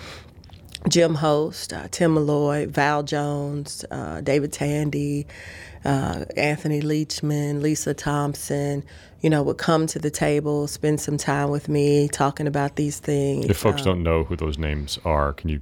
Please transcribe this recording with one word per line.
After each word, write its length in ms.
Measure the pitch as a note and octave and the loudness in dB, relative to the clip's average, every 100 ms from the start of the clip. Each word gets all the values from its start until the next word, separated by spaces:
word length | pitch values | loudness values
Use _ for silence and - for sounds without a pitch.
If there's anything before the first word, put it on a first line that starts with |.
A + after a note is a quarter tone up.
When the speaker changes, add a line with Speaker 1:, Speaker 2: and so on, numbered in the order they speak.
| - - - - - - - - - | -18 -18 -20 -20 -20 -20 -16 -4 2
Speaker 1:
Jim 260 | E3+ E3 D#3 | 4 4 4
Host, 560 | D#3 D3 D#3+ - - | 2 2 0 -4 -10
uh, 160 | D#2 - | -10 -8
Tim 240 | - E3+ D#3 | 0 4 4
Malloy, 520 | D3 D3 D3 D3 C#3+ | 4 2 2 0 -2
Val 360 | D3 C#3+ D3 | 2 2 2
Jones, 840 | D3 D3 D3 C#3+ C#3+ D3 C#3+ - - | 0 -2 -2 -2 -4 -6 -8 -10 -10
uh, 300 | C3+ F2+ D#2+ | -8 -8 -6
David 300 | C#3 C#3 D3 | 0 0 0
Tandy, 760 | - D3 D3 D3 C#3+ C#3+ C#3+ C#3+ - - - - - C#3 | -2 -2 0 0 -2 -2 -2 -6 -12 -16 -16 -16 -6 -2
uh, 400 | C#3 C#3 E2+ - - | 0 0 -4 -4 0
Anthony 460 | D3 D3+ D#3 D3 | 0 0 0 -2
Leachman, 800 | D3+ D3+ D3+ - D3 D3 D3 D3 | 0 -2 -2 -4 -2 0 0 0
Lisa 320 | D3+ D3+ - | 0 0 -2
Thompson, 880 | C#3+ D3 D3 C#3+ C#3+ - C#3+ C#3+ C#3+ - - - - | -4 -2 0 -2 -4 -4 -2 -2 -4 -6 -16 -20 -2
you 80 | D#3+ | 2
know, 140 | D3+ | 2
would 140 | C#3 - | 2 0
come 280 | - D#3+ D#3+ | 2 2 2
to 120 | - | -2
the 100 | D3+ | -4
table, 560 | - D3+ D3 D3+ D3 D3 | 0 2 2 2 0 -2
spend 320 | - D3+ D3 | -2 0 0
some 160 | - D3 | 0 -2
time 320 | - C#3+ C#3+ | 0 0 2
with 180 | C#3+ - | 0 0
me 400 | D3 C#3+ D3 C#3+ | 2 4 4 4
talking 400 | - C#3 - D3 | 2 0 0 -2
about 300 | C#3+ C#3 C#3+ | 0 -2 0
these 220 | D3 C#3+ | -2 -2
things. 460 | - C#3+ C#3 C#3 A#2+ | 0 2 2 2 2
Speaker 2:
If 120 | G2 | 2
folks 240 | A2 F#2+ | 2 2
Speaker 1:
Um, 40 | F#2+ | 2
Speaker 2:
don't 180 | F2+ | 2
know 200 | E2 E2 | 4 2
who 140 | D2+ E2+ | 2 -2
those 200 | D#2+ C#2+ | -2 -2
names 400 | D2+ D2+ D2 - | -2 -2 -4 -6
are, 300 | F2 D2+ C#2+ | 0 2 2
can 160 | C#2 E2 | 0 -4
you 100 | D2 | -4